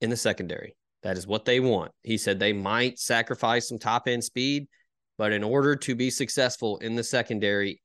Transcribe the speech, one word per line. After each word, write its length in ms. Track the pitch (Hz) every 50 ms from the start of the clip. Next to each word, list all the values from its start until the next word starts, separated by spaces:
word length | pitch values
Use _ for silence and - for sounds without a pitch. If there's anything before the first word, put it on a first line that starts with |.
in 100 | 120 113
the 60 | 120
secondary. 600 | 113 - 113 95 - 92 80 - - - - - _ _ _ _ _ -
That 140 | 98 95
is 100 | 92 87
what 180 | 101 104 110 -
they 160 | 127 123 127
want. 320 | 127 127 110 92 78 - _ _ -
He 140 | 113 110
said 220 | 107 - 107 98 95
they 140 | 101 104 104
might 460 | 101 98 98 110 117 123 127 123 -
sacrifice 720 | - - 120 113 113 - 127 - - 113 117 120 113 -
some 100 | 123 107
top-end 440 | - 110 113 123 - 131 120 120 117
speed, 440 | - - 123 127 139 143 143 143 - _ _ _ _ _ _ _ _ _ -
but 140 | 110 107 107
in 100 | 104 104
order 340 | 107 127 143 139 143 143
to 180 | 139 - - 123
be 160 | 117 127 131
successful 680 | - - 135 - - 143 127 123 - - 120 110 101 -
in 160 | - 113 117
the 80 | 120 113
secondary 760 | - - 123 117 - 117 104 104 101 101 101 101 98 - -